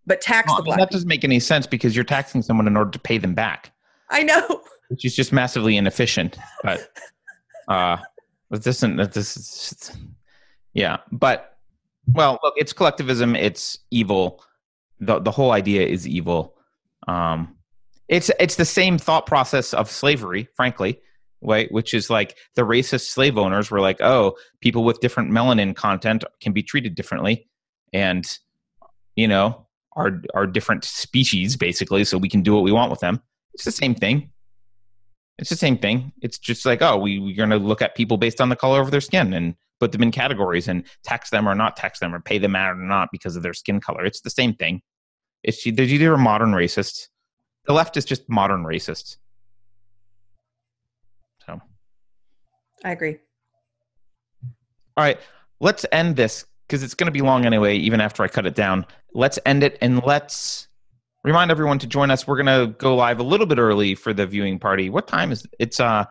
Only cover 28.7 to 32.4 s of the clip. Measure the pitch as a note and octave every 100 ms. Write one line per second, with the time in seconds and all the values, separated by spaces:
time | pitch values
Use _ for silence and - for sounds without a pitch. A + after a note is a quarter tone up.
28.7 | _ - _ _ - A2 G2 G#2 A#2+ _
29.7 | _ _ D#3 G2+ F2+ - F#2+ G2 G#2 -
30.7 | G#2 - - - D#3 - G2 F#2+ C3 F2+
31.7 | - F2+ G2 G#2 F#2 F#2+ G#2